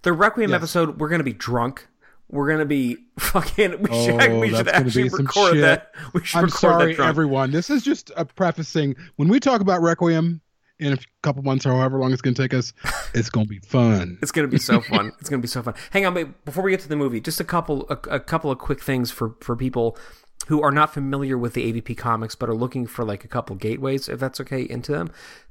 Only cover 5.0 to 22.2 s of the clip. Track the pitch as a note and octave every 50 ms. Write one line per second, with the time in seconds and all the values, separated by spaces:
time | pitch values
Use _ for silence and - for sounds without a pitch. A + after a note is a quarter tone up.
5 | B2+ B2+ - - C#3 C3 - G3 G3+ F3+ E3+ D3+ D3 D#3+ D#3+ D#3+ - - - -
6 | D#3 - - F3+ - - - E3+ F3 F3 - - - F3+ E3+ E3+ E3+ E3 E3 D#3
7 | C#3 C3+ D3+ D#3 D#3+ C#3+ C3+ C3+ C3+ C3 C#3+ E3 F3 - D4 C4+ - C#4 D4 -
8 | - - G#3 E3+ E3 - _ - F#3+ E3+ D#3+ - D#3 - - E3 D3 C#3 B2+ -
9 | F3 - _ - D3 E3 A3 C#4 - C#4 B3+ A3 G3+ F#3+ F#3 F3 E3 E3+ E3 -
10 | F3 E3+ E3 D#3+ D#3+ E3+ E3+ D#3+ _ _ _ _ _ _ _ _ D#3 C#3+ C#3 B2+
11 | - _ _ _ - D#3 C3+ C3+ C3+ C#3 C3 C3 - C#3 B2+ B2+ B2+ C3 C3+ C3+
12 | B2+ C3 C3 B2 - C3 B2 - C3 B2+ C3 B2+ B2 - - _ - - - -
13 | - - - - G#2+ - - A#2 G#2+ G#2+ G#2+ F#2+ - - - C3 A#2+ A#2 G#2+ G2
14 | F2 F2 F2+ - - C#3+ - E3 D3+ C3+ B2+ - - - A#2+ A#2+ A#2 - G#2 G#2+
15 | G2+ A2 - _ - - D3 C3 A#2+ A#2+ - B2 A2+ A#2+ G#2 - - - - G3
16 | G3 F#3 F3+ F3+ D#3+ C#3 - _ _ D3+ C#3 F3+ F#3+ G3 F#3 F#3 - C#3+ D#3 D3
17 | C#3+ C3+ A#2+ A2 - D#3+ D#3+ - E3+ - - F3 E3+ - D3+ C3+ C#3 - C#3+ -
18 | - - - C3+ - - E3 D#3+ - D3 C3 B2+ - - - - - - C3+ B2+
19 | B2 A#2 - - A#2+ A2 A2+ _ - - A#2+ A#2+ C3 B2+ - B2 A#2 A#2 - -
20 | - - - _ _ - - - - - D#3 D3+ D3+ C#3+ C#3 D3 D#3 D3+ - D3
21 | C#3 C3+ C3+ C#3 C#3+ C3+ C3 B2 A#2+ A#2+ - B2+ A#2+ A#2 A2+ A#2 - - A#2 -
22 | - A#2+ A2+ A2